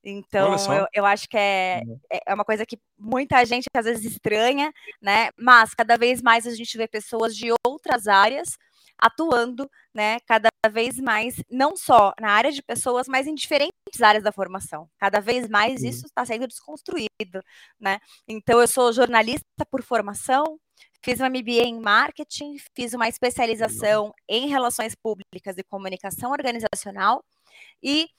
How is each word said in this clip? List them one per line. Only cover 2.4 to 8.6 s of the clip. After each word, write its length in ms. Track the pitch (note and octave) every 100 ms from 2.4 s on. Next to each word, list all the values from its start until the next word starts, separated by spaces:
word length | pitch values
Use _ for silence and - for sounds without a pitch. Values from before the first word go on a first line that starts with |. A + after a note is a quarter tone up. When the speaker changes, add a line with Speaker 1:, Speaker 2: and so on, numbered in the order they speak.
Speaker 1:
coisa 200 | G#3 G#3+
que 140 | A3 A#3 _ _
muita 480 | G#3+ B3+ C#4 C4
gente 220 | A#3 B3 B3
às 100 | B3
vezes 280 | A3 A3+ A3+
estranha, 600 | - G#3+ G#3+ A#3 C#4 D4+ - - -
né? 280 | G3 G#3 A3+ -
Mas 380 | A#3+ B3 A3
cada 220 | - A3+ A#3
vez 260 | A#3+ B3
mais 240 | A#3+ A#3 A#3
a 80 |
gente 240 | A3+ A#3 A3+
vê 80 | A3
pessoas 480 | G#3+ - A3+ A3+
de 140 | G#3 A#3 A#3 B3
outras 400 | D4 - A#3+ G#3
áreas 500 | G3 G#3+ C#4 F4 -